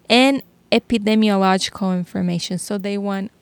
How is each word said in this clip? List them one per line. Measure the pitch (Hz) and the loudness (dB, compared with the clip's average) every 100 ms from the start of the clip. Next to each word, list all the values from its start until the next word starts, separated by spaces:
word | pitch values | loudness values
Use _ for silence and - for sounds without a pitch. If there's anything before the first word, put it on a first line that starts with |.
| - | 0
and | 240 262 277 - _ _ | 4 4 2 -4 _ _
epidemiological | 233 - 233 208 220 214 196 190 190 - - 190 185 | 0 0 -2 2 2 2 2 2 2 -2 -4 -4 -2
information." | 175 196 180 175 - 180 | -4 -4 -2 -2 -4 -8
So | - 208 | -6 -6
they | 196 202 | -4 -6
want | 202 196 190 - | -4 -6 -8 -12